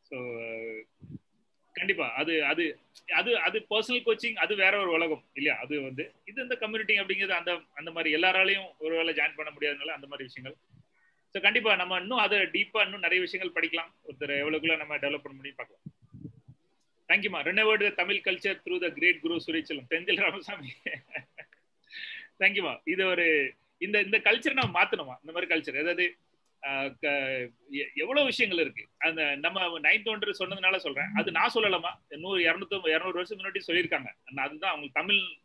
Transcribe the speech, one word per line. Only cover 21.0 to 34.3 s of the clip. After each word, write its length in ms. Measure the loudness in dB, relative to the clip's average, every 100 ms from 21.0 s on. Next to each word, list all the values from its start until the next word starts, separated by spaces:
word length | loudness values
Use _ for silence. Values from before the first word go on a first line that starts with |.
| _ -14 -14 -20 -20 _ _ _ _ -14 -12 -12 -16 _
Thank 140 | 2
you, 120 | 4
ma. 160 | -2 -4
இது 220 | -2 2 2
ஒரு, 480 | 4 4 4 2 -4 _ _
இந்த, 220 | 0 0
இந்த 180 | 2 2
கல்ச்சர் 340 | 4 4 2
நம்ம 300 | 0 0 2
மாத்தணுமா? 320 | 2 2 -4 -12
இந்த 80 | -8
மாதிரி 220 | -6 0
கல்ச்சர். 240 | 0 0 -2
அதாவது, 380 | 0 2 0 0 _ _ _ _
ஆ, 220 | -6 -4 -4
க-, 640 | -4 0 0 0 -2 -6 _ _
எ-, 180 | -6 -6
எவ்வளவு 320 | -4 0 2 2
விஷயங்கள் 380 | 2 2 2
இருக்கு. 220 | 0 -2 -18 _
அந்த 380 | -2 0 -2 0
நம்ம 420 | -2 -2 -4 0
ninth 260 | 4 4
ஒண்டர் 300 | 2 -4 -4 -4
சொன்னதுனால 380 | -6 0 0 0
சொல்றேன். 320 | -2 -4 -2
அது 160 | 0 0
நான் 200 | 2 2
சொல்லலாமா? 360 | 4 2 2 -2 -8 _
நூறு, 320 | -12 -2 2
இருநூத்தி 340 | 4 2 -2
ஐம்பது, 200 | -2 2
இருநூறு 180 | 2 2
வருஷம் 260 | -4 -4 -6
முன்னாடி 220 | -6 -6 0
சொல்லியிருக்காங்க. 480 | 2 2 -2 -4 -16 -14